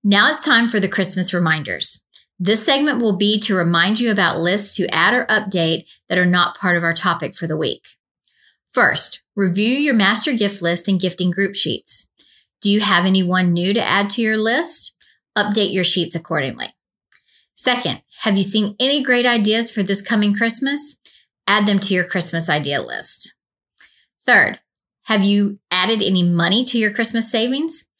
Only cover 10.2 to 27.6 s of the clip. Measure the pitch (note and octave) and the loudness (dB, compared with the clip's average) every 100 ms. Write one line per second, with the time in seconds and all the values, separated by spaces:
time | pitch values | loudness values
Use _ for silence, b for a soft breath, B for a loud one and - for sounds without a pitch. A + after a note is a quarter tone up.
10.2 | - A3+ G3+ - E3+ F3 - F#3+ F#3 - | -2 -2 -2 -2 0 0 0 0 -2 -2
11.2 | F3+ F3 G3 G3+ - A2 - - - _ | -2 -2 -2 0 -2 -2 -2 -2 -2 _
12.2 | B B B _ G3+ G#3 G3+ F3+ F#3 F#3+ | B B B _ 0 0 2 2 2 0
13.2 | F3+ F#3 F3+ E3+ F#3 G#3+ - G3 G3+ - | 2 0 0 0 0 -2 0 -2 0 -2
14.2 | A3 A3 A3 C4 E4 - - _ b b | -2 0 0 0 2 0 -2 _ b b
15.2 | _ G#3+ G3 G#3+ G3 F#3+ F3 F#3 E3 E3 | _ -4 0 0 0 0 0 0 -2 -6
16.2 | - D#3 C3+ - - _ _ _ _ B | -6 -6 -6 -8 -14 _ _ _ _ B
17.2 | B B B - - B3 D#3+ - _ - | B B B -2 0 0 -2 -6 _ -6
18.2 | A3 G3 F#3+ G#3+ G#3 G3+ B3+ D4 C4 B3 | 0 2 2 2 -2 -2 -2 0 0 0
19.2 | B3 A#3+ G#3+ A3 A#3 A3 G3 G3 - A3 | 2 2 2 2 0 -2 0 0 0 0
20.2 | G#3 G3+ A3+ - C4+ C#4+ - - B B | 0 0 0 0 0 0 0 -2 B B
21.2 | B _ - G#3 G#3 G3 - F#3 F3 F#3 | B _ -2 2 2 0 0 -2 -2 -2
22.2 | D#3+ E3 E3 D3+ C#3+ C#3 B1 - - - | -2 0 0 -2 -2 -6 -6 -2 0 0
23.2 | - - _ _ _ _ b b b _ | -2 -8 _ _ _ _ b b b _
24.2 | - A3 - - _ _ _ _ - A3 | 2 4 2 -4 _ _ _ _ -2 0
25.2 | G3 G3+ G3+ - _ F3+ G3 A3 G3+ F#3 | 2 2 0 -4 _ -2 0 0 0 2
26.2 | F3 E3+ E3+ G#3+ B3 A#3+ G#3+ G#3 A3+ A#3 | 2 2 0 0 0 0 -2 -2 -2 0
27.2 | A3+ A3 A#3+ C#4 | 0 2 0 -2